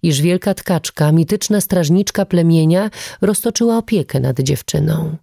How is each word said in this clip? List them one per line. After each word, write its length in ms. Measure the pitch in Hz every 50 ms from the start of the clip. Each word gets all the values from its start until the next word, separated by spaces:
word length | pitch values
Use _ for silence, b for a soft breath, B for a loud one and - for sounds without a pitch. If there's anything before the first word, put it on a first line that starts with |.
iż 200 | - 170 151 139
wielka 320 | 147 175 180 185 - 202 190
tkaczka, 580 | - - - 185 160 - - - - 151 151
mityczna 500 | 156 165 165 156 214 202 - - 208 208
strażniczka 640 | - - 202 185 170 143 170 190 202 - - - 196
plemienia, 640 | 196 - 175 165 165 165 160 160 156 170 185 208 220 B B B B B B
roztoczyła 560 | - 196 214 - - 233 226 - 233 233 226 226
opiekę 420 | 226 - 226 196 135 - - 143
nad 200 | 131 131 131 117
dziewczyną. 760 | 135 135 143 127 - - - 151 147 156 160 160 160 156 156 160